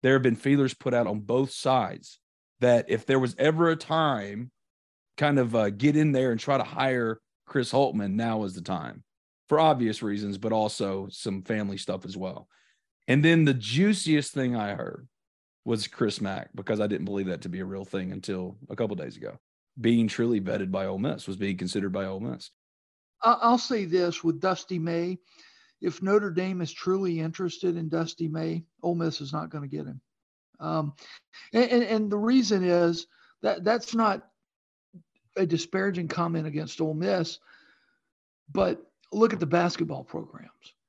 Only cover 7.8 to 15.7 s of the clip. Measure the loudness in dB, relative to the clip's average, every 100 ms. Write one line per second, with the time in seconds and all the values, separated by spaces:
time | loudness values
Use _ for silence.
7.8 | 2 2 -2 -2 0 -2 -4 -6 -6 -6
8.8 | -6 -12 _ _ _ _ _ 4 6 4
9.8 | 2 0 -4 -2 -4 -4 -2 0 0 -2
10.8 | -4 -4 -6 -8 -6 -6 -4 -4 -4 -6
11.8 | -6 -8 -8 -8 -8 -10 -18 _ _ _
12.8 | _ _ 0 4 6 6 4 2 0 2
13.8 | 2 2 2 0 0 -4 -2 -2 -4 -6
14.8 | -8 -10 -18 _ _ _ _ _ -4